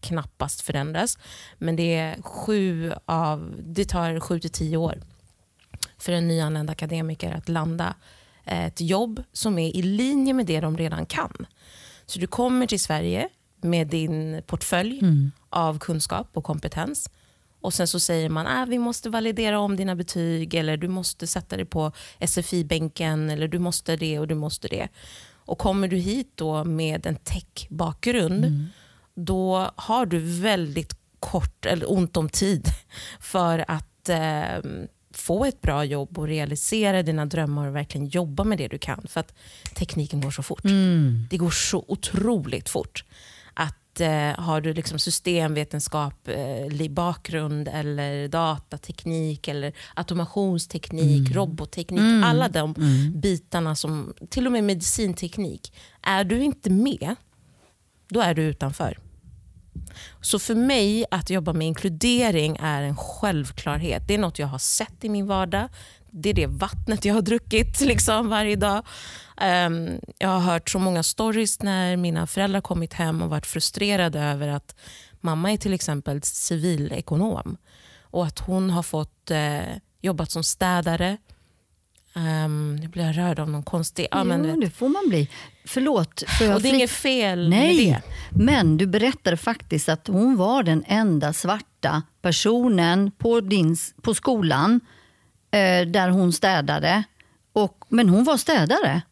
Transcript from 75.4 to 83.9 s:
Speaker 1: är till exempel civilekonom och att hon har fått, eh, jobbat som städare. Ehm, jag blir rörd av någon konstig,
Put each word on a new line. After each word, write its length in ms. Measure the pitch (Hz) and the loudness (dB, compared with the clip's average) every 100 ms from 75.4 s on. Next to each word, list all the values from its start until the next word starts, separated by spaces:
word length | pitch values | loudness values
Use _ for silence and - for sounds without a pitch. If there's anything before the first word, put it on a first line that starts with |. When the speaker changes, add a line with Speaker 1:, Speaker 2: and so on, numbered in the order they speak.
| 180 | 0
Speaker 1:
är 40 | 208 | 0
till 160 | 208 | 0
exempel 500 | 185 - 143 139 147 | -2 -2 -4 -4 -4
civilekonom 1300 | - - - 165 170 160 143 139 - 156 214 196 - 175 _ - - - | -4 -4 -2 0 0 0 -2 -4 -2 0 0 -2 -6 -12 _ -20 -20 -20
och 240 | _ 175 170 | _ -2 -2
att 120 | - | -4
hon 320 | - 185 190 | -2 0 2
har 120 | 175 | 0
fått, 480 | 165 156 151 _ - | 0 -4 -6 _ -4
eh, 300 | 160 147 147 170 214 _ _ | -2 0 -2 -6 -10 _ _
jobbat 300 | 185 165 160 | -4 -2 -4
som 140 | 165 | -2
städare. 720 | 160 - 185 180 175 165 175 208 _ - _ _ _ _ _ _ _ | -2 0 2 2 0 0 0 -2 _ -20 _ _ _ _ _ _ _
Ehm, 640 | - 160 156 156 151 151 147 | -4 -2 0 0 -2 -2 -4
jag 80 | 160 | -6
blir 220 | 175 165 | -2 -2
rörd 260 | 156 175 165 | 0 0 0
av 100 | 156 | -2
någon 120 | 147 | -4
konstig, 440 | 143 175 160 | -2 -2 -4